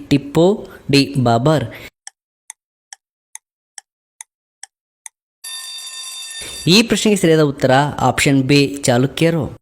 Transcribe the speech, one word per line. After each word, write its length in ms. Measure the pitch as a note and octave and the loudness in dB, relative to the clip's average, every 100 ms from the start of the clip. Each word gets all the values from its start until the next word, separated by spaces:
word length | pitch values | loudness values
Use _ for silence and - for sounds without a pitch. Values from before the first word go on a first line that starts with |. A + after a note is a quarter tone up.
| - | 0
ಟಿಪ್ಪು, 360 | E3 - D#3+ F3 A3+ - - - | 0 0 2 4 2 -6 -14 0
ಡಿ 100 | C#3 C3+ C#3+ B2 | 2 2 0 2
ಬಾಬರ್. 400 | A#2 C#3 D#3 A#2 - - _ - _ _ _ _ - _ _ _ - _ _ _ - _ _ _ - _ _ _ _ - _ _ _ - _ _ _ - _ _ _ A5+ A#5 A#5 A#5 A#5 - - - - - - - D3 | 2 2 0 -2 -12 -20 _ -20 _ _ _ _ -20 _ _ _ -20 _ _ _ -20 _ _ _ -20 _ _ _ _ -20 _ _ _ -20 _ _ _ -20 _ _ _ -16 -16 -14 -16 -16 -16 -16 -14 -14 -14 -14 -6 2
ಈ 40 | G3 A#3 | 2 2
ಪ್ರಶ್ನೆಗೆ 300 | G#3 A3 G3+ | 0 0 2
ಸರಿಯಾದ 220 | E3+ D#3+ D3+ | 2 2 2
ಉತ್ತರ 200 | C#3 C3 C3 C#3+ - B2+ | 0 2 2 2 0 -2
ಆಪ್ಷನ್ 320 | - D3+ C#3 C3 | 0 2 2 4
ಬಿ 80 | C#3+ C#3 - - | 2 2 -2 0
ಚಾಲುಕ್ಯರು. 580 | A#2+ C3+ - E3 E3 A#2 - | 2 0 0 0 0 -4 -10